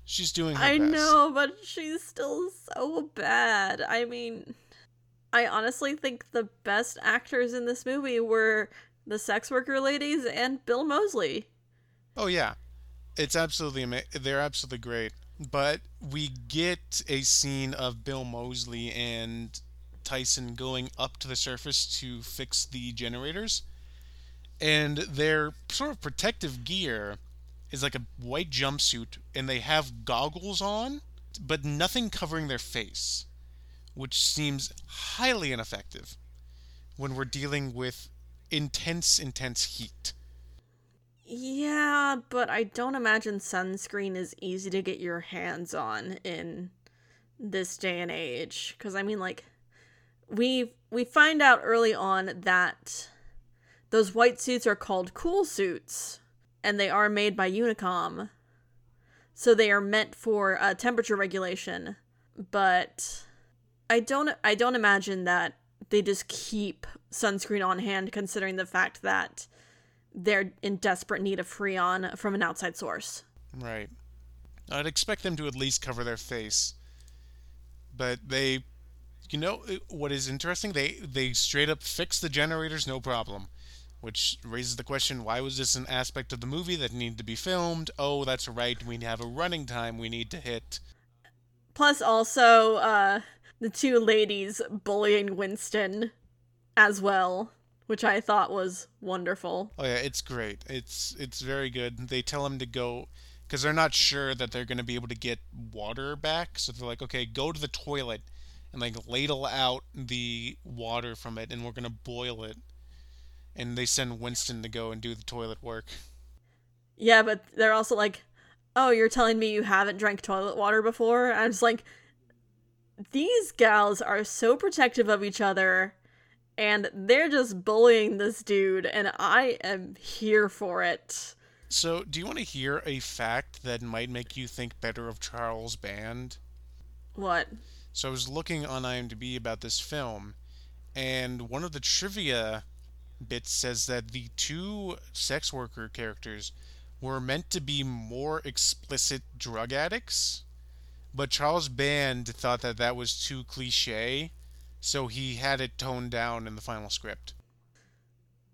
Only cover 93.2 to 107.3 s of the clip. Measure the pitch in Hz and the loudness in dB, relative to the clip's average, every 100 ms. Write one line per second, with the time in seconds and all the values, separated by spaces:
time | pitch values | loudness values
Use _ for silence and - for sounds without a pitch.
93.2 | - - - _ 226 - 269 240 220 220 | -4 -16 -20 _ -6 0 6 6 8 6
94.2 | 208 202 196 214 - 214 202 208 208 208 | 6 2 -4 -6 -6 -6 0 2 6 4
95.2 | 202 190 196 214 - 214 196 208 226 - | 4 -2 -4 -4 -2 0 0 0 -4 -6
96.2 | _ _ _ _ _ - 208 196 196 190 | _ _ _ _ _ 8 8 8 2 4
97.2 | 185 185 226 - _ _ - 214 214 196 | 4 0 -4 -10 _ _ -6 0 2 2
98.2 | - 208 - 196 185 185 - _ 196 185 | 4 4 4 0 -2 -4 -12 _ -6 -2
99.2 | 175 190 175 180 208 - 131 120 135 - | -2 -4 -4 -4 -6 -4 -2 0 0 -4
100.2 | - 123 110 101 - 131 - - - - | -6 -4 -4 -6 -10 -10 -8 -6 -6 -6
101.2 | 135 - 131 139 135 123 120 117 123 127 | -10 -8 -4 -4 -4 -4 -6 -6 -4 -4
102.2 | - 143 143 135 127 123 123 120 - - | -2 -2 -2 -4 -6 -4 -4 -4 -10 -16
103.2 | - - - 139 147 160 160 - - 139 | -20 -20 -6 -2 2 4 4 4 2 2
104.2 | 135 127 123 123 120 123 120 120 120 117 | -2 -2 -4 -4 -4 -6 -4 -6 -6 -6
105.2 | 127 120 - 127 113 110 104 117 139 147 | -6 -6 -8 -14 -12 -10 -8 -6 -8 -4
106.2 | 156 160 170 - - 120 123 117 131 131 | -2 -2 -2 -4 -6 -6 -8 -8 -6 -6
107.2 | 117 | -4